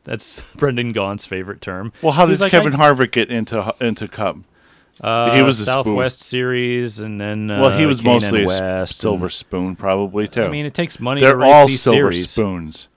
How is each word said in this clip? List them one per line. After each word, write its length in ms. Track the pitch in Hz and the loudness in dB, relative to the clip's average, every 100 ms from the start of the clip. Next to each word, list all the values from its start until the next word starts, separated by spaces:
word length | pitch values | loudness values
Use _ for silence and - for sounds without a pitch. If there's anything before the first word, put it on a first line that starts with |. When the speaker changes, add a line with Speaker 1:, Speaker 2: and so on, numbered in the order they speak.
Speaker 1:
that's 360 | - 113 - - | -12 -10 -10 -12
<laughs> 160 | - - | -14 -4
Brendan 360 | 143 120 120 | -2 -2 -4
Gaughan's 320 | 107 98 104 - | -2 -4 -6 -8
favorite 340 | 95 92 98 | -8 -8 -12
term. 320 | - 92 110 - | -12 -10 -12 -4
Speaker 2:
Well, 100 | 160 | 0
how 140 | 147 170 | 4 4
Speaker 1:
He's 120 | 185 | 4
Speaker 2:
did 60 | |
Speaker 1:
like, 60 | 190 | 2
Speaker 2:
Kevin 220 | 175 151 | 2 2
Speaker 1:
"I" 40 | 135 | 2
Speaker 2:
Harvick 340 | 147 131 123 | 2 2 0
get 180 | 120 110 | 0 -2
into, 440 | 117 107 113 98 - | -4 -4 -4 -6 -4
into 280 | 120 107 107 | -4 -6 -10
Cup? 280 | - 101 76 - _ _ _ _ _ | -6 -6 -6 -14 _ _ _ _ _
Speaker 1:
Uh, 340 | 113 113 120 | -4 0 2
Speaker 2:
He 80 | 131 | 4
was 160 | 135 113 | 4 0
a 60 | |
spoon. 80 | 104 | -2
Speaker 1:
Southwest 460 | 135 110 104 127 - | -2 -2 -2 -4 -6
Series, 800 | - 127 127 123 123 123 120 107 | -8 -4 -4 -2 -4 -4 -6 -8
and 180 | 110 104 | -10 -8
then, 300 | 104 107 107 | -8 -6 -4
uh, 100 | 104 | 2
Speaker 2:
Well, 140 | 135 - | 2 2
he 80 | 156 | 0
was 140 | 127 | 2
Speaker 1:
K&N 120 | 117 | 2
Speaker 2:
mostly 300 | 120 104 110 | 2 2 0
a 20 | |
s-, 160 | 92 95 | 0 0
Speaker 1:
West, 380 | 95 92 90 - | -2 -4 -6 -4
Speaker 2:
silver 240 | 107 95 90 | -4 -2 -4
Speaker 1:
and 60 | |
Speaker 2:
spoon, 420 | - - 92 92 90 | -8 -8 -6 -6 -4
probably, 520 | 98 95 98 104 107 | -2 -2 -2 -4 -4
too. 160 | 117 | -2
Speaker 1:
I 40 | 98 | -4
mean, 160 | 147 147 | -4 -8
it 80 | |
takes 260 | 151 170 - | -6 -8 -6
money 220 | 123 139 | -4 4
Speaker 2:
They're 100 | 135 | 4
Speaker 1:
to 40 | 127 | 6
race 120 | 131 | 8
Speaker 2:
all 140 | 147 139 | 10 8
Speaker 1:
these 140 | 131 | 4
Speaker 2:
silver 300 | 127 110 98 | 4 4 4
Speaker 1:
series. 180 | 87 90 | 0 -4
Speaker 2:
spoons. 580 | - 101 90 80 - - | -2 -4 -4 -10 -16 -20